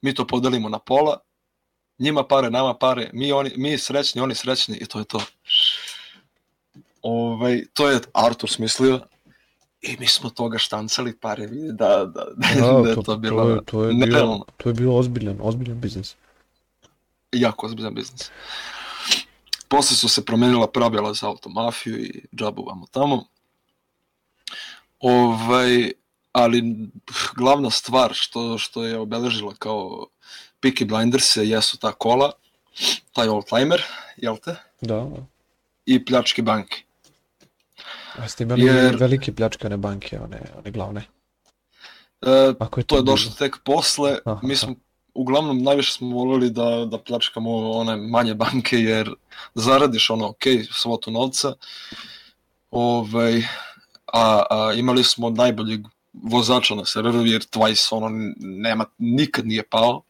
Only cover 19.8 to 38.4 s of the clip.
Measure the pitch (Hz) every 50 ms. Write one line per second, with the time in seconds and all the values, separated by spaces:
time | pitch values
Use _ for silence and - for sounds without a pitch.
19.8 | 139 - - - - 113 - - 101 - 117 117 120 123 123 120 113 107 - 127
20.8 | 120 117 107 104 104 104 104 - - 110 101 - - - 90 104 113 117 113 -
21.8 | - 117 113 113 113 - - - - - - 113 110 104 101 - - - - 92
22.8 | 92 - _ 131 135 147 139 120 - _ _ _ _ _ _ _ _ _ _ _
23.8 | _ _ _ _ _ _ _ _ _ _ _ _ _ - - - - - - -
24.8 | _ _ _ _ - 127 123 123 123 120 117 110 113 117 123 127 127 123 123 123
25.8 | 120 98 - _ _ _ _ _ _ _ _ 123 123 117 117 120 117 117 113 107
26.8 | 110 104 - - _ - - - - - - - 123 131 139 143 139 120 110 -
27.8 | - - 117 131 127 117 - - - - - 117 117 117 113 110 104 - - 120
28.8 | 117 113 113 113 110 107 110 117 120 123 117 110 104 101 98 _ - 107 110 104
29.8 | 92 92 - - - - _ _ _ - - - - - _ _ - 131 131 -
30.8 | 135 104 107 107 113 120 120 131 - - - 113 107 107 110 110 107 - - -
31.8 | - 110 104 _ - 113 120 127 139 143 147 _ _ _ _ _ _ _ _ -
32.8 | - - - - _ _ _ - 117 110 107 104 101 - - 117 131 151 170 175
33.8 | - - - - - - - - - 117 110 110 _ - 170 - - _ _ _
34.8 | - 113 110 107 120 139 - - 131 - _ _ _ _ _ _ _ _ _ _
35.8 | _ - 131 123 127 - 127 123 117 - - - 120 110 110 107 98 _ - -
36.8 | - _ _ _ _ _ _ _ _ _ _ _ _ _ _ _ _ _ _ _
37.8 | - - - - - - - - 117 110 - -